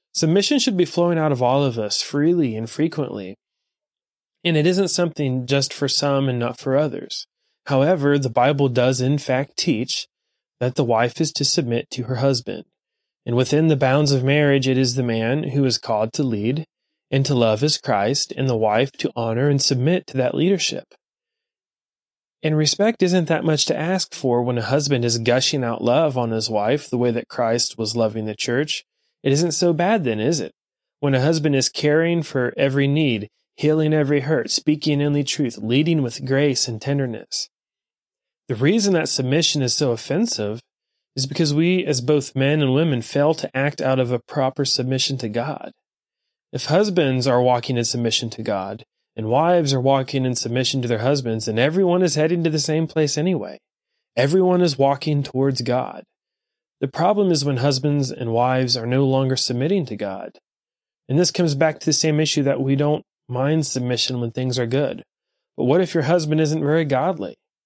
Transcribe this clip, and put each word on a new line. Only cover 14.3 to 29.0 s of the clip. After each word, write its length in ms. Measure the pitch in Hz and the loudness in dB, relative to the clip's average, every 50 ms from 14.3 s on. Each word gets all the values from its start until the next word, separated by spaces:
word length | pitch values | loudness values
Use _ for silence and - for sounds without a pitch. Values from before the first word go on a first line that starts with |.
| 143 151 147 143 139 139 127 | 2 4 4 4 2 2 2
it 100 | 131 131 | 2 2
is 200 | 127 131 120 123 | 2 0 0 0
the 60 | 131 | -2
man 420 | 123 120 113 113 113 117 135 151 - 143 | -2 -2 -2 -2 0 -2 -2 -2 -4 -2
who 140 | 127 143 135 | -2 0 0
is 140 | 127 - - | 0 0 -2
called 340 | - - 110 104 110 113 - | -2 -2 -2 -2 -2 -2 -2
to 100 | - 139 | -2 -2
lead 400 | 127 113 101 104 120 139 160 160 - _ _ _ _ _ _ _ - | -2 -2 -2 -2 -2 -2 -4 -6 -10 _ _ _ _ _ _ _ -2
and 160 | 135 135 135 | -2 0 0
to 80 | 139 139 | 2 2
love 280 | 120 117 110 107 107 | 2 2 2 2 2
as 160 | 143 156 - - | 0 0 0 -2
Christ, 540 | - 139 110 98 101 117 143 - - - - | -2 -2 0 0 0 0 0 -2 -4 -4 -4
and 120 | 131 135 131 | -2 -2 0
the 80 | 120 | 0
wife 340 | 107 110 104 107 117 139 135 | 0 0 2 2 2 0 0
to 200 | - - - - - | -2 -4 -6 -4 -4
honor 340 | 117 113 113 113 120 139 147 | -4 -4 -2 -2 0 0 2
and 120 | 143 135 | 2 2
submit 460 | - - 139 123 127 160 180 175 - - | 2 0 0 0 2 0 0 0 -2 -4
to 80 | - | -2
that 180 | 131 127 127 - | -2 -2 0 0
leadership. 600 | 135 160 190 202 165 - - - - - _ _ _ _ _ _ _ _ _ _ _ _ _ _ _ _ _ _ _ _ _ _ _ _ _ _ _ _ _ _ _ | 0 0 2 0 0 -2 -4 -6 -8 -12 _ _ _ _ _ _ _ _ _ _ _ _ _ _ _ _ _ _ _ _ _ _ _ _ _ _ _ _ _ _ _
And 140 | - 156 156 | -2 0 2
respect 460 | 151 151 147 - - 202 226 233 - | 2 2 2 2 2 2 2 2 2
isn't 260 | 190 175 185 180 160 156 | 2 2 2 2 2 2
that 160 | 165 - - | 0 0 0
much 220 | 160 151 147 - | 0 0 0 0
to 100 | - - | 0 -2
ask 380 | - 156 175 190 185 - - - | -2 -2 -2 -2 -2 -4 -6 -6
for 280 | - - 127 120 123 | -4 -2 0 2 2
when 160 | 120 127 123 120 | 0 0 -2 -2
a 40 | |
husband 420 | 107 120 135 151 143 139 139 120 120 | -2 0 0 0 0 0 0 0 0
is 140 | 117 117 117 | 0 -2 0
gushing 440 | 113 120 120 131 - - 156 135 | 0 2 2 2 2 0 -2 -2
out 220 | 123 117 113 - 117 | -2 -4 -4 -2 0
love 320 | 120 123 156 165 147 127 127 | 2 2 2 2 0 0 -2
on 120 | 120 113 | -2 -2
his 200 | 110 110 107 113 | -2 -4 -4 -2
wife 400 | 110 104 104 113 143 143 - - | -2 -2 0 0 -2 -2 -4 -4
the 80 | 131 120 | -2 -2
way 120 | 123 120 | 0 0
that 160 | 113 117 - - | -2 -2 -6 -8
Christ 500 | - 127 117 113 117 120 110 - - 113 | -4 -2 -2 0 0 0 -2 -2 -4 -6
was 160 | 110 104 113 | -6 -4 -2
loving 300 | 117 113 107 110 113 107 | 0 0 0 -2 -4 -6
the 100 | 110 104 | -6 -6
church. 480 | - - 123 120 135 156 151 - - - _ _ _ | -6 -4 -2 -2 -2 -2 -2 -6 -8 -10 _ _ _